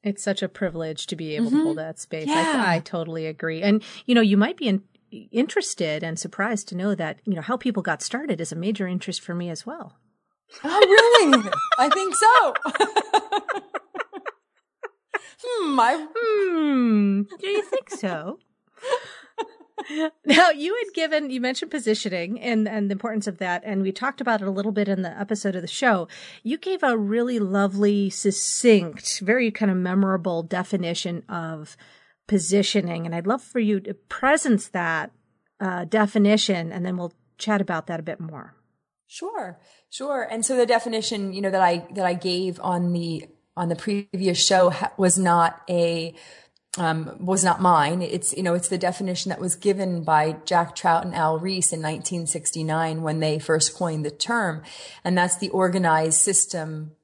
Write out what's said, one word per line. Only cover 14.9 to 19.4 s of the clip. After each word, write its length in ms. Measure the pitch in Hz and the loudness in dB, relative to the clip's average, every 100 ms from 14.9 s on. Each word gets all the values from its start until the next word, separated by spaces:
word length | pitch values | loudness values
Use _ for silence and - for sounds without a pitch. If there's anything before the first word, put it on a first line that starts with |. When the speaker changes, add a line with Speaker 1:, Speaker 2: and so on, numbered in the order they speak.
| _ _ - - - 494 | _ _ -10 -10 -14 -6
Speaker 2:
Hmm. 340 | 480 330 269 | -4 0 4
I 280 | 233 311 311 | 4 2 -4
Speaker 1:
Hmm. 1080 | 453 466 427 381 330 302 262 240 208 202 196 202 349 | -4 0 2 0 0 2 2 4 4 4 0 -2 -6
Do 80 | 381 | -4
you 140 | 415 | -4
think 280 | 403 523 - | -2 -6 -6
so? 480 | - 202 165 170 339 | -8 -6 -6 -8 -14
<laughs> 40 | _ _ _ _ 494 494 508 - - - | _ _ _ _ -4 -4 -4 -20 -16 -10